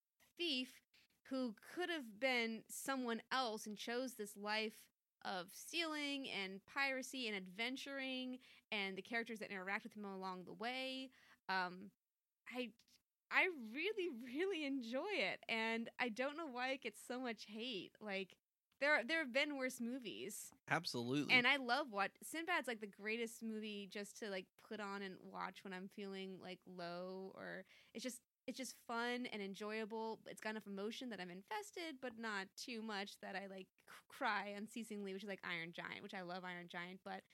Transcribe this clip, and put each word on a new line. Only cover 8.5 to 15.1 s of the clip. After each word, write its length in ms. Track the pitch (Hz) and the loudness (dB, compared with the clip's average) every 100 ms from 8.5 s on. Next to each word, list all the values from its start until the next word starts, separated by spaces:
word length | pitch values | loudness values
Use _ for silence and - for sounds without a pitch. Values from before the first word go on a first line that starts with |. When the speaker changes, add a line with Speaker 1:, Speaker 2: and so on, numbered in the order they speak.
| - - | -16 -2
Speaker 1:
and 260 | 214 190 190 | 0 0 -2
the 40 | |
characters 380 | 190 233 226 214 | -2 -2 -2 -4
that 120 | - | -4
interact 320 | 196 185 214 | -4 -2 -2
with 100 | 220 | -4
him 120 | 214 202 | -8 -6
along 400 | 190 190 185 175 | -4 -4 -4 -6
the 80 | |
way, 580 | 175 233 262 262 262 262 - - - - | -4 -2 -2 -2 -2 -6 -12 -20 -10 0
um, 420 | 190 180 185 202 _ _ _ _ _ - | 2 2 -2 -12 _ _ _ _ _ -8
I, 240 | 247 240 - _ - _ _ - | -4 -4 -6 _ -20 _ _ 4
I 200 | 269 370 302 220 | 8 8 4 -4
really, 380 | 262 370 427 349 226 | 0 2 2 0 0
really 420 | 247 277 381 330 285 | -2 2 2 4 2
enjoy 460 | 269 226 254 392 | 0 0 0 2